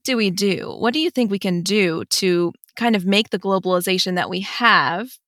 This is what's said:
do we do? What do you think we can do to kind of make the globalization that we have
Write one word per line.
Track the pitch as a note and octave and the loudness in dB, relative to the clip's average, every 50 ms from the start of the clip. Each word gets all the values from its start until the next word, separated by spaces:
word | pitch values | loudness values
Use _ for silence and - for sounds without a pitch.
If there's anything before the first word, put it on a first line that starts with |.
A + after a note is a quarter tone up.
| - | -4
do | - B3+ A3+ | -2 0 0
we | G#3+ G3 | 2 0
do? | F3 F#3+ G3+ G3+ F3+ - - - - - | 0 0 0 0 0 -2 -4 -8 -6 -4
What | - A#3 B3 | -2 -2 0
do | D#4 | 0
you | D#4 F4 | -2 -2
think | - B3+ A#3+ G3 | 0 0 0 0
we | G3+ G3 | 0 -2
can | - F#3+ F3+ F3 | -2 -2 -2 -2
do | E3 F#3 G3+ G#3+ F#3+ E3+ D#3+ D#3+ - | -2 0 2 2 2 2 0 -2 -4
to | - - - G3+ F#3 F3 F3 F3 E3+ - - _ _ _ | -4 -2 0 0 2 2 2 0 -2 -4 -8 _ _ _
kind | - A#3 A#3+ A3 | -2 0 2 2
of | G3+ F3 | 2 2
make | F#3+ G3 G#3 A3 - | 2 2 2 2 0
the | - F#3 | -4 -4
globalization | - G3 G3 F#3+ - F#3 F3+ F3+ F3 G3 F#3 F#3 - F#3 F3+ | -2 -2 -2 0 0 0 0 0 0 0 0 0 0 -2 -2
that | F3+ - F3+ | -2 -2 -4
we | F#3 F#3 | -4 -6
have | G3 - - - A#3+ A3+ G3+ F3 C#3+ C3+ E3+ F#3 A#3 C4 - - _ | -8 -8 -4 0 4 4 6 4 4 2 -2 -4 -6 -10 -14 -20 _